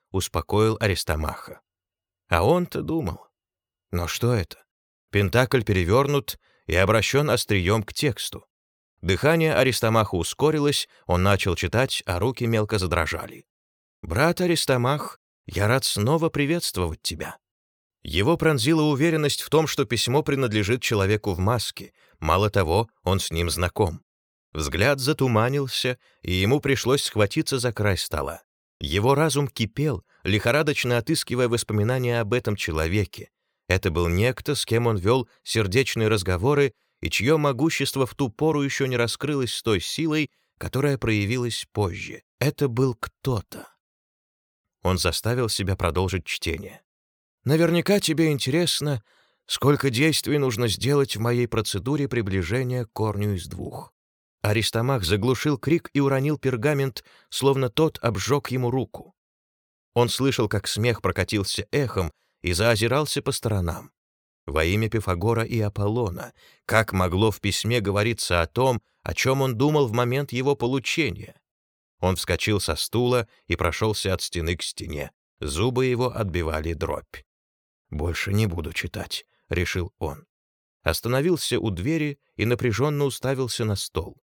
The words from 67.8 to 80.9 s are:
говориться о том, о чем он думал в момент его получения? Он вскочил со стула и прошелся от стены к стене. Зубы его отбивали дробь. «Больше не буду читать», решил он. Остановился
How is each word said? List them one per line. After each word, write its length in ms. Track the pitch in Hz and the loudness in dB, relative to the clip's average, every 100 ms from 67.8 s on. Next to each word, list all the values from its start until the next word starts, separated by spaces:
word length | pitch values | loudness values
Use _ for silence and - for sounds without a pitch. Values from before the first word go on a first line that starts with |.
говориться 600 | 101 101 107 110 - 87 | 0 0 0 -2 0 0
о 60 | 82 | 0
том, 340 | - 131 117 - _ | 2 0 0 -6 _
о 100 | - | -8
чем 280 | - 131 135 | -4 0 0
он 160 | 131 113 | 0 0
думал 300 | 143 151 135 | 2 2 2
в 40 | |
момент 400 | 113 123 131 143 | 2 0 0 -2
его 240 | 120 127 143 | -2 0 0
получения? 840 | 120 135 - - 143 95 - - _ _ _ _ _ _ | 0 -2 -2 -2 -2 -4 -12 -20 _ _ _ _ _ _
Он 160 | 90 90 | 0 0
вскочил 440 | - 87 - 104 | 0 -2 0 0
со 160 | - 76 | 0 -4
стула 520 | - 110 123 123 110 _ - | -2 0 2 0 -2 _ -6
и 80 | 82 | -2
прошелся 580 | 85 - 110 104 98 | -2 0 -2 -2 -2
от 80 | 92 | -2
стены 340 | - 90 80 90 | -4 -4 -4 -4
к 80 | |
стене. 480 | - - - 76 69 _ _ - | -6 -10 -10 -8 -10 _ _ -10
Зубы 440 | 76 71 117 123 131 | -6 -2 -2 0 0
его 300 | 120 127 120 | 0 -2 -2
отбивали 580 | 104 87 78 78 80 | -4 -2 -2 -4 -4
дробь. 500 | 78 78 73 - - - _ _ _ _ _ - | -4 -4 -6 -8 -18 -20 _ _ _ _ _ -12
«Больше 440 | 78 82 82 - | -6 -4 -4 -2
не 140 | 101 110 | 0 0
буду 240 | 85 76 | -2 -6
читать», 540 | - - - 85 - - _ - | -6 -8 -8 -8 -10 -12 _ -6
решил 440 | 82 90 92 82 - | -4 -2 -2 -6 -6
он. 260 | 78 71 - _ _ _ _ _ | -10 -10 -18 _ _ _ _ _
Остановился 800 | - | -4